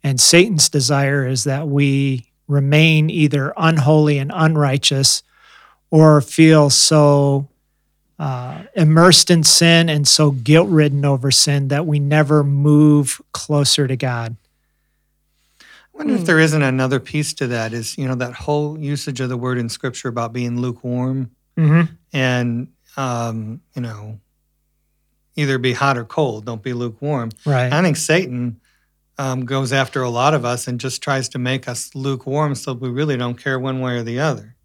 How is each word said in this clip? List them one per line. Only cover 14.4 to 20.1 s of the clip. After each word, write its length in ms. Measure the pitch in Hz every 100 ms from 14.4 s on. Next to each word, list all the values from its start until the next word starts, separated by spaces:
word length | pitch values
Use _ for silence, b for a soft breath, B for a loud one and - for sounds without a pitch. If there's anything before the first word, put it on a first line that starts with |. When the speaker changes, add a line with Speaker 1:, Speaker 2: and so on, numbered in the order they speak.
| _ _ _ _ _ _ _ _ _ _ b b
Speaker 2:
I 60 | b b b -
wonder 160 | 302
if 60 | 247
Speaker 3:
Hmm. 40 | 170
Speaker 2:
there 120 | 160
isn't 220 | 160 156
another 360 | 135 131 131 131
piece 340 | - 151 147 -
to 120 | 131
that 260 | 120 113
is, 240 | 117 110 -
you 100 | 135
know, 80 | 127
that 180 | 123
whole 440 | 127 - 147 151 156
usage 400 | 143 143 - 127
of 100 | 127
the 80 | 123
word 200 | 127 123
in 100 | 117
Scripture 380 | - 131 120
about 220 | 131